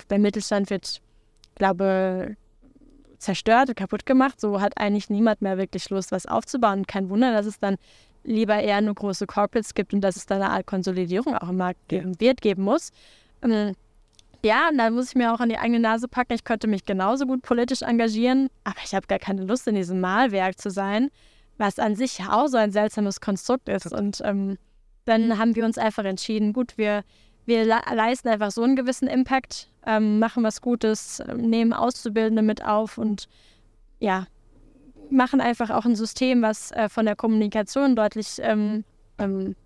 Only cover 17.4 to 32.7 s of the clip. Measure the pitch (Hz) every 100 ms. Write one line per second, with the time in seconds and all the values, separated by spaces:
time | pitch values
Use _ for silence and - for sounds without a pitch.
17.4 | - 240 247 269 - 233 226 214 247 262
18.4 | 269 - - - - 196 - 196 - 196
19.4 | 190 247 - 208 175 185 180 202 254 196
20.4 | 185 180 208 190 196 214 277 - _ _
21.4 | _ - 202 - 220 208 254 - 185 214
22.4 | 285 247 214 202 214 - 202 - - 196
23.4 | - 254 - 196 170 - 202 - - 202
24.4 | 196 196 _ _ _ _ - 226 226 214
25.4 | 226 226 226 - 220 214 196 190 - 214
26.4 | 208 220 247 - 208 208 - _ _ _
27.4 | - 226 226 226 - 233 226 254 240 214
28.4 | 208 233 240 269 247 254 262 254 254 269
29.4 | - - - _ - 220 214 214 220 240
30.4 | 220 - 247 240 220 214 - - - 233
31.4 | 226 226 226 240 240 - 233 214 220 220
32.4 | 214 214 -